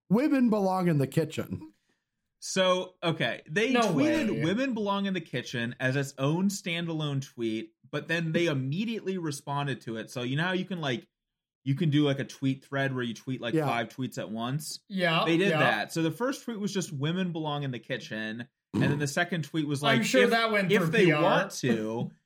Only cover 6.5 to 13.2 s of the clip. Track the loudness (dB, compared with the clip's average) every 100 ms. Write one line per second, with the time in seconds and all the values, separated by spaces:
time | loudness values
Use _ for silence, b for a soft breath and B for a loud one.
6.5 | -2 -4 -4 -4 -4 -2 -4 -4 -4 -2
7.5 | -2 -6 _ -10 -8 -4 -2 0 2 2
8.5 | 0 -2 -2 -2 -4 -4 -4 -4 -6 -6
9.5 | -4 -2 -4 -6 -8 -8 -6 -2 0 0
10.5 | -2 -4 -4 -2 -4 -6 _ _ _ _
11.5 | _ -2 0 4 4 4 2 -4 -4 -2
12.5 | -2 -4 -2 -2 -2 -4 -6